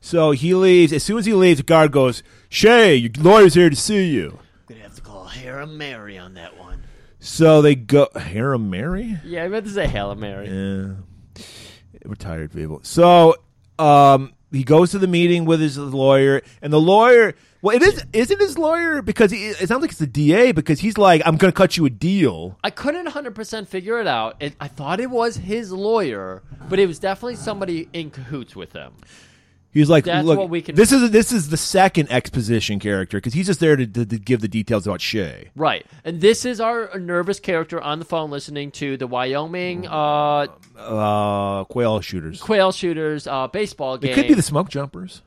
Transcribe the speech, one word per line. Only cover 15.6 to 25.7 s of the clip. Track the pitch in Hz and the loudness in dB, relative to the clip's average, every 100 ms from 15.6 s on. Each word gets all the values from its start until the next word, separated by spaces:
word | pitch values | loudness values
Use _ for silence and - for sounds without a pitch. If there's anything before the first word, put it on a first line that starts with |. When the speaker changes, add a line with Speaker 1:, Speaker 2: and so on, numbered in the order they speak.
Speaker 1:
his | 156 139 | 0 -4
lawyer, | 143 135 135 135 135 135 - _ | -8 0 4 4 4 0 -4 _
and | 147 | 0
the | 151 | 2
lawyer, | 160 202 240 240 214 - _ _ | 4 6 6 6 4 -2 _ _
well, | 196 240 | 0 4
it | |
is, | 359 - - | 2 2 -4
is | 220 247 | -2 -2
it | 392 | 0
his | 403 285 | -2 0
lawyer? | 311 330 339 302 | -2 -2 -2 -4
Because | 202 - 220 | -6 2 2
he, | 220 208 | 2 -8
it | 165 175 | -8 -4
sounds | 247 | -4
like | 311 | -4
it's | - | -6
the | 151 | -6
D | 127 147 | 0 2
A, | 180 247 | 4 4
because | 165 151 151 | 2 -2 -2
he's | 214 214 | -2 2
like, | 196 165 143 | 4 6 4
"I'm | 160 | 4
gonna | 185 | 2
cut | 175 190 - | 4 0 2
you | |
a | 147 | -2
deal." | 110 165 196 143 82 87 95 | -2 -2 2 0 -2 -12 -8
Speaker 2:
I | 202 | -10
couldn't | - 262 330 339 | -6 -6 -6 -8
hundred | 285 277 | -12 -12
percent | 208 214 220 202 | -14 -12 -12 -10
figure | 190 180 233 | -12 -6 -6
it | 196 | -4
out. | 120 110 - | -4 -6 -8
It, | 147 - | -14 -12
I | 143 | -16
thought | - 143 185 | -12 -8 -6
it | 254 | -6
was | 254 233 214 | -4 -4 -6
his | 180 220 214 | -8 -8 -8